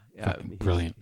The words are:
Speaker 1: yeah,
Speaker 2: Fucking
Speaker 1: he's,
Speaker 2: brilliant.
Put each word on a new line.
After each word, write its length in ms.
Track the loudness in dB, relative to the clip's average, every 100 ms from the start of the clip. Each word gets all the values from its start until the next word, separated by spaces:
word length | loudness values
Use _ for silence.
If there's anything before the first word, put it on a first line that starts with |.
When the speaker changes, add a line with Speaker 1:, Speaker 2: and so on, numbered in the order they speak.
| -20 -6
Speaker 1:
yeah, 80 |
Speaker 2:
Fucking 240 | -4 -2 -6
Speaker 1:
he's, 100 | -2
Speaker 2:
brilliant. 380 | 2 2 2 -4